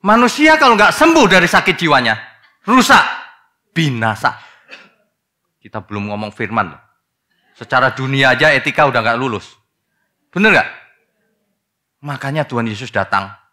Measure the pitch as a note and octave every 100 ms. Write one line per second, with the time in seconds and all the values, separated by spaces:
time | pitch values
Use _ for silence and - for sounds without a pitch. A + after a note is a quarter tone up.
0 | G3 A3+ A#3+ - D#4 D#4 C#4 G#3+ G3+ -
1 | D#4+ E4 G#3 F#3 E3+ F#3+ F#3+ E3+ E3 C#3
2 | A#2 A2 - _ _ _ - B3+ - A3+
3 | - - - _ _ _ _ - D#3 A#2
4 | A2+ G#2 C3 - - _ _ - _ _
5 | _ _ _ _ _ _ - G#2+ - G#2
6 | G#2 G#2 G#2+ - G#2 A2+ F2 - _ _
7 | _ _ _ _ _ _ B2 B2+ C3 -
8 | C3 C#3 C3+ A#2+ D3+ C3+ - - D3 A#2+
9 | A2+ A#2 C3 G#2 - _ _ _ _ _
10 | _ _ _ F3+ G#3+ D#3+ - - _ _
11 | _ _ _ _ _ _ _ _ _ _
12 | C#3+ C#3 C#3 D3+ C#3+ A#2+ A#2 G#2 B2+ G2+
13 | F#2+ G2 G2 G#2 _